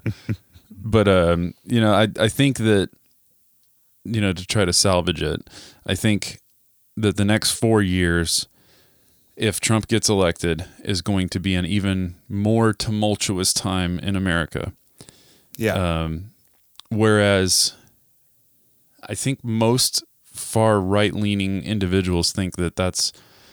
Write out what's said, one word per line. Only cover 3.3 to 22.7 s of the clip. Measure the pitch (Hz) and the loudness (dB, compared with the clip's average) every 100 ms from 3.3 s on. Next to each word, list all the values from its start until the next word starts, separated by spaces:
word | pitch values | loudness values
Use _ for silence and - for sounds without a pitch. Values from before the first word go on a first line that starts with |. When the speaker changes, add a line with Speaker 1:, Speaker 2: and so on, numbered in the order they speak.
| _ _ _ _ _ _ _ | _ _ _ _ _ _ _
Speaker 1:
you | - 110 | -6 -2
know, | 101 | 0
to | 90 90 | -2 -2
try | 110 | 0
to | 92 | 2
salvage | 85 98 90 87 78 | 2 2 2 0 -2
it, | 80 76 - - - - - | -4 -6 -8 -20 -20 -20 -6
I | |
think | - 110 104 - - _ _ _ _ _ - | -2 0 0 -2 -14 _ _ _ _ _ -2
that | 107 95 | -2 2
the | |
next | 101 107 - | 2 2 0
four | - 117 110 | 0 2 2
years, | 98 90 87 85 85 - - _ _ _ _ _ _ _ _ | 2 2 2 2 0 -2 -6 _ _ _ _ _ _ _ _
if | - 113 92 | -4 -4 -2
Trump | - 110 - | 0 0 0
gets | 110 - | -2 2
elected, | 101 90 85 85 80 98 - | 2 2 0 -2 -2 -6 -12
is | - 98 | -6 -4
going | 95 98 92 | -2 -2 -2
to | 95 | -4
be | 90 | -2
an | 92 87 | -2 0
even | 101 98 95 92 90 _ | -2 0 -2 -4 -8 _
more | 101 104 113 113 | -4 0 2 2
tumultuous | 107 - 107 107 104 - 95 92 | 0 -4 -2 0 -2 -2 -2 -2
time | - 98 92 90 87 | -2 -2 -2 -2 -2
in | - 98 | -4 -2
America. | 95 85 78 - - - _ _ - _ _ _ _ - | 0 0 -2 -6 -8 -10 _ _ -20 _ _ _ _ -4
Speaker 2:
Yeah. | 110 95 90 82 | -2 0 0 -2
Speaker 1:
Um, | 80 80 101 _ _ _ _ _ - | -4 -6 -10 _ _ _ _ _ -8
whereas | 107 110 107 101 98 95 - - - _ _ _ _ _ _ _ _ _ _ _ _ - | 0 4 4 4 4 2 0 -2 -6 _ _ _ _ _ _ _ _ _ _ _ _ -12
I | |
think | 104 131 139 | -6 -4 -4
most | 120 110 113 127 - - - _ | -4 0 2 2 0 -2 -8 _
far | _ - - 113 110 107 | _ -16 -4 0 4 2
right-leaning | 92 101 104 90 104 101 95 98 | 2 2 0 0 -2 0 -2 -4
individuals | 71 107 92 95 92 87 80 | -4 -4 0 0 0 0 0
think | - 92 - | -2 -4 -2
that | 85 | -4